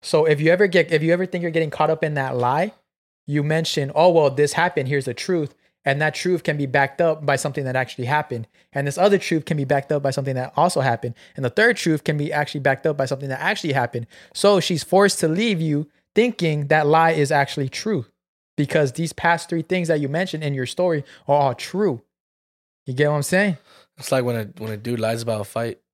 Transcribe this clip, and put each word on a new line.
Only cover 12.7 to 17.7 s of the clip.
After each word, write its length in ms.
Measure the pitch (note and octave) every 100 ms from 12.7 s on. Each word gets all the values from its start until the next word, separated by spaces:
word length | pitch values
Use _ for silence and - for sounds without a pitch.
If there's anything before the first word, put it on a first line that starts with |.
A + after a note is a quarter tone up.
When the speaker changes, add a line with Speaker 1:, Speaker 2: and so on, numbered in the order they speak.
| C3+ D#3+
Speaker 1:
up 100 | C#3+
by 80 | C3+
something 240 | C3+ C#3
that 100 | C3
actually 340 | D#3+ G3+ E3+
happened. 340 | C3+ A#2+ A#2+ A#2 - -
So 260 | - G3+ G3+
she's 240 | - E3+
forced 360 | - F#3 G3+ -
to 80 | E3
leave 340 | E3 A3+ F#3
you 260 | D#3+ D3 D3+ _ _ -
thinking 540 | B3 A#3 E3+ D3+ C#3+
that 180 | D#3 D3
lie 240 | D#3+ E3
is 200 | D#3+ C#3+
actually 380 | D3+ C#3+ -
true, 360 | C3+